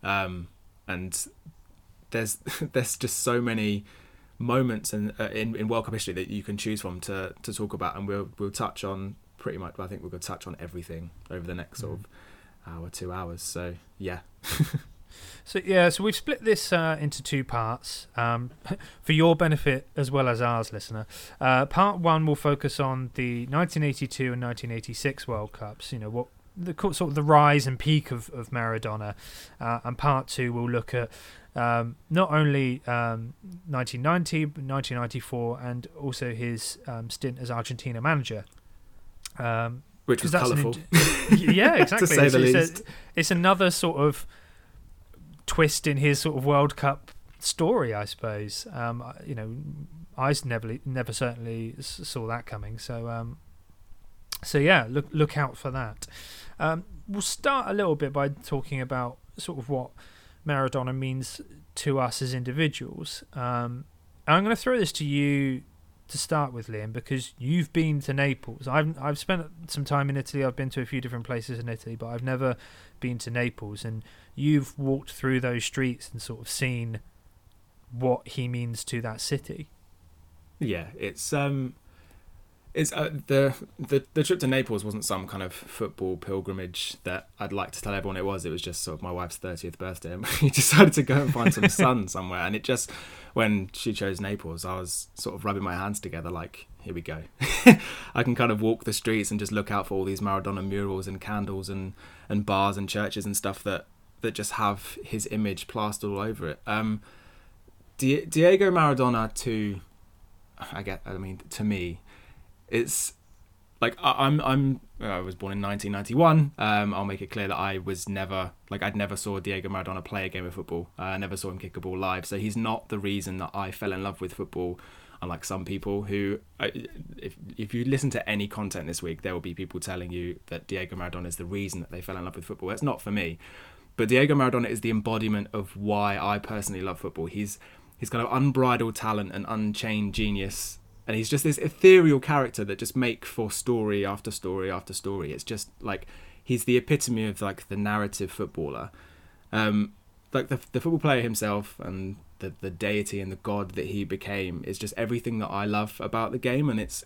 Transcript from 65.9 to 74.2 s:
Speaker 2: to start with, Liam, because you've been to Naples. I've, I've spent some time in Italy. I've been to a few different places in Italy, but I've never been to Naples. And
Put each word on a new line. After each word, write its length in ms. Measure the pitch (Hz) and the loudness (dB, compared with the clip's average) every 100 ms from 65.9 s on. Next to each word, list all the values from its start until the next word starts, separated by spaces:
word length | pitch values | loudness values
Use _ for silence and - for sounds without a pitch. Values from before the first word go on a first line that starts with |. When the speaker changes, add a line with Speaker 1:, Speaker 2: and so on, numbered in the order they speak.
| - - | -20 -10
Speaker 2:
to 100 | 143 | -6
start 340 | - 156 135 | -2 0 0
with, 160 | 120 110 | -4 -8
Liam, 240 | 107 107 | -8 -6
because 400 | 120 - 135 - - | -6 -4 -4 -4 -6
you've 340 | 123 175 151 | 2 2 2
been 280 | 170 160 147 | 2 2 2
to 100 | 139 | 0
Naples. 560 | 139 139 127 - - 127 | 2 2 0 -6 -10 0
I've, 280 | 143 156 160 | 2 2 0
I've 180 | 139 147 | -4 -2
spent 280 | - 185 151 - 165 | -2 -2 -4 -12 -8
some 140 | 147 | -4
time 260 | 139 143 139 | 0 2 2
in 60 | 139 | -2
Italy. 280 | 131 139 | -2 0
I've 120 | 131 123 | 0 0
been 120 | 131 | -4
to 100 | 135 | -4
a 40 | 120 | -4
few 140 | 135 | -4
different 240 | 123 120 | -4 -6
places 340 | 117 120 113 117 | -4 -6 -4 -6
in 100 | 117 | -6
Italy, 280 | 113 117 113 | -8 -10 -6
but 120 | 117 | -4
I've 140 | 120 | -2
never 340 | 127 127 131 123 - - - - | 0 2 2 0 -6 -20 -20 -6
been 160 | 123 120 | -4 -4
to 120 | - | -2
Naples. 520 | 120 120 - 104 104 | 0 0 -2 -10 -8
And 200 | 117 110 - - | -8 -8 -10 -18